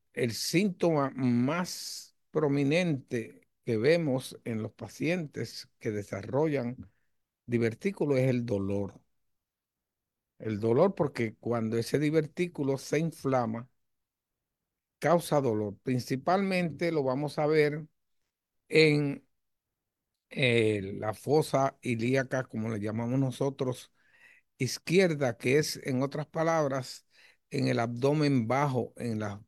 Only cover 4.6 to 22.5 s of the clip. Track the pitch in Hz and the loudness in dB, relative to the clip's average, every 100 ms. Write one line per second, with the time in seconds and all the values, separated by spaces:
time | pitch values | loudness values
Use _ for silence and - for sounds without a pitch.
4.6 | 107 - 101 - 143 180 151 110 117 - | -6 -10 -14 -6 -4 -2 -4 -8 -10 -10
5.6 | - _ 120 104 101 98 101 127 160 139 | -18 _ -6 -6 -6 -8 -4 -2 0 0
6.6 | 120 131 - _ _ _ _ _ - 120 | -4 -8 -14 _ _ _ _ _ -2 0
7.6 | 113 110 196 196 151 135 131 123 117 101 | 0 0 -4 -2 0 2 4 2 0 -2
8.6 | 98 101 98 - _ _ _ _ _ _ | 0 -2 -4 -10 _ _ _ _ _ _
9.6 | _ _ _ _ _ _ _ - 110 104 | _ _ _ _ _ _ _ -10 -6 -2
10.6 | 113 120 196 190 - - 113 - 113 117 | 2 4 4 2 -4 -2 -4 -4 -4 -2
11.6 | 110 113 120 135 151 160 147 - 180 - | 0 -2 0 0 2 0 0 -4 -6 -2
12.6 | 135 135 - 151 165 - 135 131 113 113 | -2 -2 0 0 0 -2 0 0 0 -4
13.6 | 123 _ _ _ _ _ _ _ _ _ | -10 _ _ _ _ _ _ _ _ _
14.6 | _ _ _ - 143 170 - 151 131 107 | _ _ _ -4 2 2 4 2 2 0
15.6 | 104 98 - 127 - 131 135 185 196 185 | -2 -6 -2 -2 -2 -4 0 2 2 0
16.6 | 175 139 170 160 131 127 147 147 151 156 | -2 -2 -2 0 0 -2 -4 -2 2 4
17.6 | 147 151 156 _ _ _ _ _ _ _ | 4 0 -10 _ _ _ _ _ _ _
18.6 | - 160 156 147 143 - _ _ _ _ | 2 6 6 6 0 -4 _ _ _ _
19.6 | _ _ _ _ _ _ - - 131 117 | _ _ _ _ _ _ -12 0 4 6
20.6 | 110 104 95 101 104 104 - 151 147 139 | 4 2 -2 -6 -6 -4 2 2 4 2
21.6 | 135 - 131 117 117 131 131 131 127 | 2 -2 -4 -2 2 0 0 -2 -4